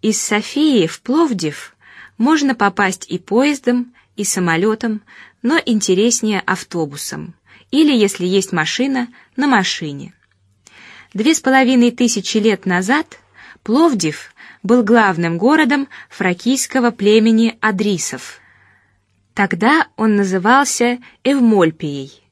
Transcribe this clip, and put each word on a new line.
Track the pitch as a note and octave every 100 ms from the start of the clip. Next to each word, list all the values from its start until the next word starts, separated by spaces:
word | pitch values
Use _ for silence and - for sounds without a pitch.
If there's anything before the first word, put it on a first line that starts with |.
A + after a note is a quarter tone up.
Из | A3 G#3+
Софии | - G#3 G#3+ - D4+ B3+ E3
в | -
Пловдив | - C#4+ E4 G#3 D#3+ D3 - _ _ - - _
можно | A#3 D#4 C#4
попасть | C4 G3+ F#3+ G3 F#3+ -
и | F3+
поездом, | - G#3+ C#4+ C#4+ - B3 A#3+ _ _ -
и |
самолётом, | G3+ - F3 E3 G3+ G#3+ A#3 G#3+ _ - - _
но | A#3 D#4+
интереснее | - G#3+ - F#3 A3+ A#3 G#3+ G3
автобусом, | - F#3+ - F3 D3+ C#3+ - D3+ D3+ - _ - _
или, | C4+ D4+
если | C4 G3+ - F3+
есть | F#3+ F#3+
машина, | F3 D#3 - C4+ C4 A#3+ - _ -
на | C#4+
машине. | A#3+ F#3 - D#3+ C#3+ - _ _ _ _ _ _ - - - -
Две | F#3+ A3
с | D#4+
половиной | - C4 B3+ C4 A#3+
тысячи | A#3+ B3 A3 F#3+ A3
лет | G#3+ F#3+ -
назад | F3+ F#3 C#4+ D#4+ - _ _ - -
Пловдив | - A#3 E4 A#3+ D#3+ D3 - _ - -
был | F#3 B3
главным | G#3 A#3 G#3 E3+ E3+ E3+
городом | G#3+ D#4 D4+ C#4+ C#4 - -
фракийского | - F#3 F3+ A#3 C4 - C4+ A#3+
племени | A#3 G3+ G#3+ A3 A3 A3+ -
адрисов. | A3 G3 G#3 F3+ - C3 - - _ _ _ _ _ _ _ _ _
Тогда | - G3 F3 G#3 D#4 - -
он | A3 G3+
назывался | G3 F#3 F#3+ C4 C#4 - A#3+ B3 - _
Эвмольпией | B3 C#4 A#3+ G#3+ E3 D#3+ D#3 C#3+ C3+ - _